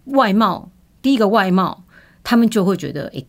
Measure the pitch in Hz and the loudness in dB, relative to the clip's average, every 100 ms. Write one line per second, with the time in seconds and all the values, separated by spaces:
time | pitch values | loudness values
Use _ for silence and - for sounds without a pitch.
0 | - 269 233 196 214 175 - _ _ _ | -4 0 2 2 0 -2 -12 _ _ _
1 | 262 269 208 220 190 185 175 - - - | -2 2 2 2 2 0 0 -6 -20 -20
2 | _ _ - 233 233 220 185 185 139 147 | _ _ 0 2 2 2 0 -2 -6 -10
3 | - - | -10 -12